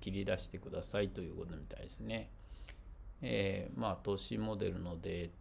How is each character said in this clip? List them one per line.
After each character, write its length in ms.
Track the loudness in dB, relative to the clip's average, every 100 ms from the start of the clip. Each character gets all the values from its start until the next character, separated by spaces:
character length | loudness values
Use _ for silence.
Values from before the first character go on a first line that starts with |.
切 100 | 0
り 140 | 2 4
出 120 | 4
し 80 | 2
て 100 | -6
く 140 | -4
だ 100 | -4
さ 180 | 2 4
い 100 | 4
と 120 | 2
い 80 | -2
う 60 | -4
こ 100 | -4
と 100 | -4
み 80 | -6
た 120 | -8
い 60 |
で 60 | -8
す 100 | -6
ね。 300 | -2 -2 -2 -10 -12 -10 -10 -10 -12 -12 -12 -4
え 480 | 2 4 4 2 0
ー、 60 | 2
ま 100 | 2
あ、 80 | 2
都 160 | 2 2
市 200 | 2 0
モ 200 | 2 2
デ 140 | 2
ル 80 | 2
の 200 | -2 -2
デ 260 | 0 0 -2
ー 40 | 0